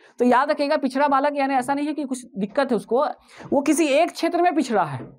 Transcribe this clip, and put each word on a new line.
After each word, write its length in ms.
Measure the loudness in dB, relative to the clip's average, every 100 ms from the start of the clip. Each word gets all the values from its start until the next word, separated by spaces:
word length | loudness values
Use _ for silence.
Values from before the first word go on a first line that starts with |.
| -16 -2
तो 60 | 4
याद 260 | 4 2
रखिएगा, 260 | 0 0 0
पिछड़ा 300 | -2 0 2
बालक 280 | 2 0 0
यानी 180 | 0
ऐसा 200 | 0 -2
नहीं 140 | -2 -2
है 60 |
कि 100 | -4
कुछ 220 | -6 -8 -10 -8
दिक्कत 340 | -6 -2 0
है 60 | -2
उसको, 280 | 0 -2 -2 -4 _ -18 -2
वो 80 | -2
किसी 260 | 2 2 4
एक 240 | 4 2
क्षेत्र 300 | 0 -2 2
में 140 | 0 2
पिछड़ा 280 | 0 0
है 220 | -2 -4 -12